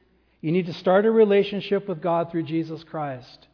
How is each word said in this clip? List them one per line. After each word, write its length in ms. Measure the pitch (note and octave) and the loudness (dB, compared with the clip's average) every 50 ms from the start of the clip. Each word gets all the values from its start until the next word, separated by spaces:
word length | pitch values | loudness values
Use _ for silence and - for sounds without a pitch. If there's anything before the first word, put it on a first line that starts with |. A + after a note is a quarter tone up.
| _ _ _ _ _ _ _ _ | _ _ _ _ _ _ _ _
You 100 | - D3+ | -4 0
need 140 | E3+ F#3 F3 | 0 0 0
to 80 | F3+ D3+ | -2 -6
start 320 | - - F#3 F#3 G3+ G#3 | -2 2 2 4 4 4
a 60 | A3+ | 4
relationship 760 | A3 A3+ A3 G3+ G3+ G3+ G3+ G3+ G#3 G3 - - G3+ G3 G3 | 6 6 6 6 6 4 2 0 -4 -8 -4 -2 -2 -2 -2
with 140 | G3+ F3+ D#3 | -4 -8 -4
God 300 | F3+ E3+ E3+ E3+ E3+ E3+ | -2 -2 -2 -2 -2 -4
through 120 | F3+ E3 D#3 | -4 -6 -4
Jesus 400 | C3+ D#3+ E3 D#3+ D#3+ D#3+ - - | -4 -4 -4 -4 -6 -10 -14 -14
Christ. 640 | - - D#3 D3 C#3 C3 B2 A#2+ - - _ _ _ | -12 -10 -8 -8 -8 -10 -12 -14 -20 -20 _ _ _